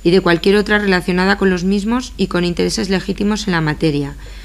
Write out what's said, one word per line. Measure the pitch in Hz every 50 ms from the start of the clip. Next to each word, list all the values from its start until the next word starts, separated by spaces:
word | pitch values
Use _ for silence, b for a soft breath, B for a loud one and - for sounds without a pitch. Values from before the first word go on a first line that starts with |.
| -
y | 175 170
de | 190 180
cualquier | 180 170 165 - 202 196
otra | 208 202 196 214 208
relacionada | 208 196 190 180 165 - 180 180 185 190 202
con | 202 196 190
los | 185 180 170
mismos | 190 196 208 190 214 233 254 247 - -
y | - 196 185
con | - 180 175
intereses | 175 175 165 180 180 165 - 220 185
legítimos | 196 185 165 - 190 - 208 202 214 208 - -
en | 180
la | 165
materia, | 160 151 151 - - 160 143 143 143 139 143 - B B B B B